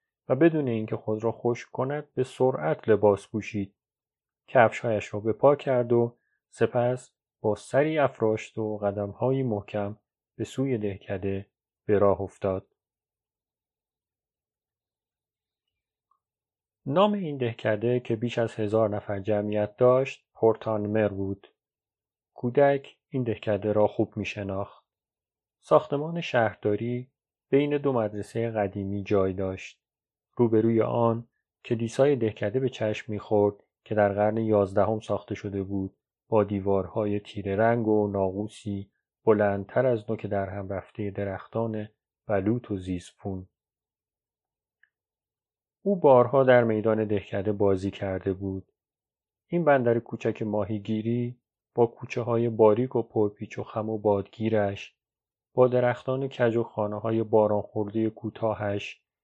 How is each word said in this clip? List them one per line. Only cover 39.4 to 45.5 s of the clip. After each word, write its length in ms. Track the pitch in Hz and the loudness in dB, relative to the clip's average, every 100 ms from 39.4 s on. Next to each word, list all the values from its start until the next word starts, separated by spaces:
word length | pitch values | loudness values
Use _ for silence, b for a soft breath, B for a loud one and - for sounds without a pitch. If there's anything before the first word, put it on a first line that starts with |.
| 101 98 98 123 127 | 2 0 -4 -2 0
از 240 | 117 - | -2 -4
نوک 160 | 107 101 | -8 -4
در 220 | 101 95 | -4 -4
هم 200 | 101 95 | -8 -8
رفتهٔ 420 | 95 - - 104 | -8 -10 -8 -8
درختان 800 | 98 98 95 - 113 113 107 104 _ _ _ - | -6 -6 -8 -8 -6 -4 -6 -10 _ _ _ -4
بلوط 440 | 98 98 120 - | 0 0 -2 -4
و 60 | 98 | -6
زیسپون. 720 | 92 90 - _ 101 92 92 _ _ _ _ _ _ _ _ _ _ _ _ _ _ _ _ _ _ _ _ | -4 -6 -8 _ -10 -10 -12 _ _ _ _ _ _ _ _ _ _ _ _ _ _ _ _ _ _ _ _